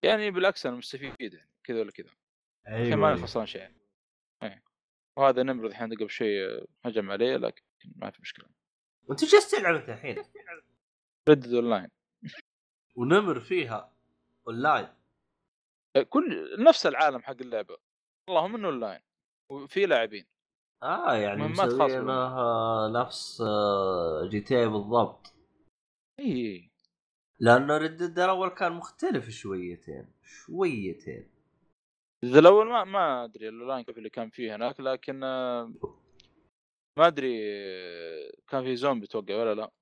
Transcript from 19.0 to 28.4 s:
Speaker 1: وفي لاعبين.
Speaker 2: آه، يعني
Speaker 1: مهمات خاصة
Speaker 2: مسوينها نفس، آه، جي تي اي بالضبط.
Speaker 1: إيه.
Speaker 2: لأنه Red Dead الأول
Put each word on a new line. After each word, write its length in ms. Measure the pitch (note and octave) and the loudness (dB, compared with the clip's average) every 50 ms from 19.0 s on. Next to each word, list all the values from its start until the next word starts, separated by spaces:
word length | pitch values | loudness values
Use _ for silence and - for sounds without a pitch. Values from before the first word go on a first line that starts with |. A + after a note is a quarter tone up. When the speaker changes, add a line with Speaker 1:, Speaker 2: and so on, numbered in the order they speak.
| _ _ _ _ _ _ _ _ _ _ | _ _ _ _ _ _ _ _ _ _
Speaker 1:
وفي 340 | C3+ C#3 C#3 C3+ - F#3+ G3+ | -14 -14 -14 -6 0 0 2
لاعبين. 400 | F#3+ D#3 B2 A2+ A2 G#2 G2+ F2+ _ _ _ _ _ _ _ _ _ _ _ - | 4 4 2 2 0 -4 -12 -16 _ _ _ _ _ _ _ _ _ _ _ -6
Speaker 2:
آه، 300 | C3 E3+ G3+ F4 E4+ C#3 | -4 -4 -2 0 2 2
يعني 240 | A2 G#2 G2+ G2+ G#2 | 2 2 0 0 -2
Speaker 1:
مهمات 200 | - D#3 D#3+ F3+ | -2 -4 0 0
خاصة 260 | G3 F3 B2 C3 D3+ | 0 2 2 2 2
Speaker 2:
مسوينها 1040 | C3+ C3 C3 B2+ B2+ C3 C3 B2+ B2+ B2+ B2+ B2 A#2 A#2 A2+ A2+ A2+ A2+ A2 A2 G#2+ | 2 2 -2 -2 -2 -2 -2 -2 -2 -2 -2 0 0 0 0 0 0 0 0 0 0
نفس، 520 | A2 A#2+ C3 B2+ - - - - - - | 0 -2 -2 -4 -6 -12 -12 -14 -8 -6
آه، 840 | A#2 G#2+ G#2+ G#2 G#2 G2+ G2+ G2 G2 F#2+ F#2 F2+ E2+ E2 D#2+ D2+ E2 F#2 | -4 -2 0 2 2 2 2 2 0 0 0 0 -2 -2 -2 -4 -4 -4
جي 120 | G#2 G#2 | -4 -6
تي 180 | G2+ - C3+ B2 | -4 0 2 2
اي 80 | A#2 A2+ | 2 2
بالضبط. 680 | G#2+ G#2+ G2+ G#2 A2+ - G#2+ - - - _ - _ _ _ _ _ _ _ _ _ _ _ _ _ _ _ _ _ - | 0 -2 -4 0 2 2 2 2 -2 -12 _ -20 _ _ _ _ _ _ _ _ _ _ _ _ _ _ _ _ _ -8
Speaker 1:
إيه. 520 | C#4+ B3+ E3 B2+ A#2+ A2 G2 F2 F2 _ _ _ _ _ _ _ _ _ _ _ _ _ _ _ | -6 -4 -2 -2 -4 -6 -6 -10 -14 _ _ _ _ _ _ _ _ _ _ _ _ _ _ _
Speaker 2:
لأنه 400 | A2+ A#2 A#2+ B2+ C#3 C#3+ D3+ D3+ | 6 8 8 8 6 4 0 2
Red 200 | D#3 D#3+ D#3+ D#3+ | 0 -2 -4 -4
Dead 200 | F3 F3 E3 F3 | -6 -6 0 0
الأول 300 | F3+ F#3 F#3+ F#3 | 2 2 2 2